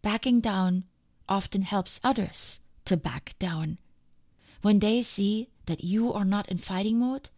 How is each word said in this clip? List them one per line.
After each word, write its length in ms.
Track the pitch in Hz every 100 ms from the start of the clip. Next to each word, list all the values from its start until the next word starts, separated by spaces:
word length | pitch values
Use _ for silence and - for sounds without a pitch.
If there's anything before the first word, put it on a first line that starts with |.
Backing 380 | 208 220 262 240
down 440 | 226 190 185 185 - _ _ _ -
often 340 | 196 - 196
helps 380 | 190 202 185 -
others 560 | 254 233 185 - - - - -
to 120 | - 180
back 380 | - 233 - -
down. 400 | 180 160 156 170 _ _ _ - _ _ _ -
When 200 | 208 208
they 220 | 208 233
see 460 | 233 - 202 214 240 _ -
that 180 | 160
you 280 | 175 208 233
are 120 | -
not 240 | 196 202 208
in 100 | 180
fighting 400 | - 185 208 226
mode 320 | 247 269 -